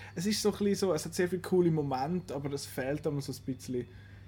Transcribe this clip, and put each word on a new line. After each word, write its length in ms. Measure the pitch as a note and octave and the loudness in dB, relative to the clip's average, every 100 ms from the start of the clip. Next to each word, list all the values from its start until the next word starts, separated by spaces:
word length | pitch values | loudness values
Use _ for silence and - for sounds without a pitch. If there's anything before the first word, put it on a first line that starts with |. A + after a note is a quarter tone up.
| - - | -12 -4
es 100 | F#3 | 0
ist 160 | G#3 | 2
so 80 | G#3 | 2
ein 60 | G3 | 4
bisschen 180 | G3+ G3 | 2 4
so, 180 | G3 | 4
es 120 | D#3 E3 | 2 0
hat 80 | |
sehr 140 | - F3 | 0 0
viele 120 | F3+ | 0
coole 260 | - F#3 F3 | 2 6 6
Momente, 640 | D#3+ C#3+ C3 C#3+ F3+ - | 4 2 0 0 -2 -2
aber 180 | C3+ C#3+ | -4 -4
es 120 | C#3 - | -4 -6
fehlt 400 | - C3 D3+ D#3+ | -4 -2 0 0
einmal 160 | C#3+ | -2
so 100 | C#3 | -4
ein 100 | A#2+ - | -6 -6
bisschen, 400 | B2+ - B2 A#2+ - - - | -6 -4 -4 -4 -10 -16 -18